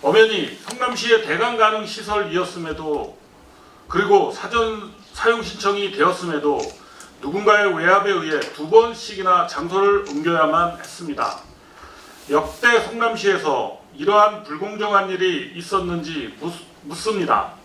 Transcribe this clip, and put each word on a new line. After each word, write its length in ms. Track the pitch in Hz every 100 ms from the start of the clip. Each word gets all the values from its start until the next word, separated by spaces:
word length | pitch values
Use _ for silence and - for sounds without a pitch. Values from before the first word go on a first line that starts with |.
엄연히 560 | 185 208 226 208 139 - -
성남시의 560 | 240 254 226 226 226
대관 320 | - - 240 233
가능 300 | 214 214 208
시설이었음에도, 1300 | - 208 208 170 170 180 180 160 151 156 147 - - - - - - - - -
그리고 420 | 170 196 202 -
사전 640 | - - 233 220 220 185 - -
사용 300 | - 226 233
신청이 500 | 170 - 196 202 196
되었음에도 680 | - 156 180 175 151 147 131 - - - - - -
누군가의 520 | 139 180 208 208 202
외압에 360 | 170 175 196 202
의해 280 | 185 160 147 120
두 160 | - 156
번씩이나 760 | 220 165 - - 196 185 180 -
장소를 580 | - 170 190 202 202 202
옮겨야만 720 | 143 160 170 156 160 170 -
했습니다. 600 | - - 170 135 113 - - - - - - - - - -
역대 500 | 147 - - 233 233
성남시에서 1000 | - 233 233 226 196 185 156 135 104 - - 135
이러한 460 | 156 208 208 -
불공정한 640 | - 151 196 208 208 196 190
일이 440 | 185 185 165 - 170
있었는지 800 | 170 190 175 175 302 160 113 -
묻-, 260 | 170 170 - -
묻습니다. 680 | 143 165 220 202 156 110 98 -